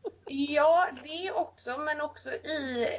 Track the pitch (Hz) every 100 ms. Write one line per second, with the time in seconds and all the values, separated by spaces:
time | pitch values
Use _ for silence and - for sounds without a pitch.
0 | 466 - - 277 285 294 311 339 359 254
1 | 277 330 370 403 320 - - 262 302 302
2 | 294 - 262 - - 311 269 240 233